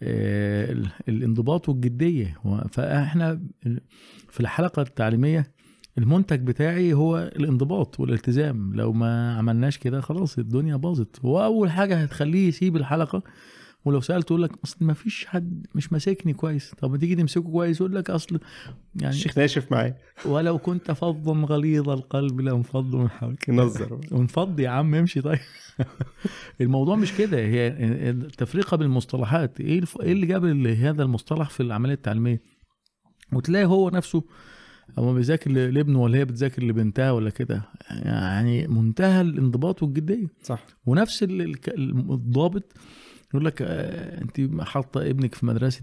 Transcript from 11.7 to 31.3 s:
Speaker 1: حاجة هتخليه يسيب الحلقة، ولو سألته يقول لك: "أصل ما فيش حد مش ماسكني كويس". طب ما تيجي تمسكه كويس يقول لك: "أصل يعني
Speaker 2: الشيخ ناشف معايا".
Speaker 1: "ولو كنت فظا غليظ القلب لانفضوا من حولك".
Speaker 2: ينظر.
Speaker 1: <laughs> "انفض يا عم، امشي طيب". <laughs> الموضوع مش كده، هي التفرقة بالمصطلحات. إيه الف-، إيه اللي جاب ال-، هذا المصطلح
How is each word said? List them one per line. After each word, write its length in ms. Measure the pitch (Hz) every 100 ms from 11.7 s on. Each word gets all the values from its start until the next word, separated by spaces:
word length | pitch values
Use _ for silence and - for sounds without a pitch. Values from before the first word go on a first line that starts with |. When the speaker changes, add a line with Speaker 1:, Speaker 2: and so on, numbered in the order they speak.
Speaker 1:
حاجة 320 | 170 196 175
هتخليه 460 | 147 - 151 180 185
يسيب 280 | - 185 160
الحلقة، 460 | 135 160 160 190 - - - - - _
ولو 160 | 143 139
سألته 320 | 123 180 160
يقول 100 | 170
لك: 80 | 165 -
"أصل 120 | - -
ما 80 | 160
فيش 320 | 151 226 - -
حد 400 | 180 175 165 -
مش 180 | 147 -
ماسكني 400 | 160 196 190 170
كويس". 380 | 135 160 151 - -
طب 120 | 139
ما 80 | 139
تيجي 160 | 170
تمسكه 280 | 175 160 175 170
كويس 300 | 165 175 165
يقول 140 | 185
لك: 160 | 190 190
"أصل 300 | 170 - 165 - - - - -
يعني 200 | - 147
Speaker 2:
الشيخ 240 | 139 - 143
ناشف 340 | 143 147 131
معايا". 240 | 123 120 127 - - -
Speaker 1:
"ولو 320 | 143 170 170
كنت 320 | - 175 170
فظا 420 | 151 170 151 156
غليظ 560 | 156 147 151 156 151 143
القلب 520 | 135 127 135 139 127
لانفضوا 600 | 131 123 120 131 131 127
من 80 | 120
حولك". 380 | - 120 131 -
Speaker 2:
ينظر. 520 | 123 123 107 110 120
Speaker 1:
<laughs> 160 | 147 127
"انفض 400 | 123 - 190 156
يا 80 | 127
عم، 260 | 127 156
امشي 260 | 156 175 139
طيب". 180 | 139 156 - - - -
<laughs> 80 | 131 - - - - - - -
الموضوع 360 | 123 135 139 214
مش 160 | 202 196
كده، 220 | 214 147
هي 300 | 107 120 120 147 113 127 123
التفرقة 640 | 123 147 - 120 175 - 165
بالمصطلحات. 840 | 147 127 - 127 110 160 135 -
إيه 180 | - 170
الف-، 220 | 175 -
إيه 120 | 170
اللي 140 | 190 175
جاب 180 | 185
ال-، 220 | 175 143 120
هذا 340 | 110 139 151
المصطلح 480 | 135 113 -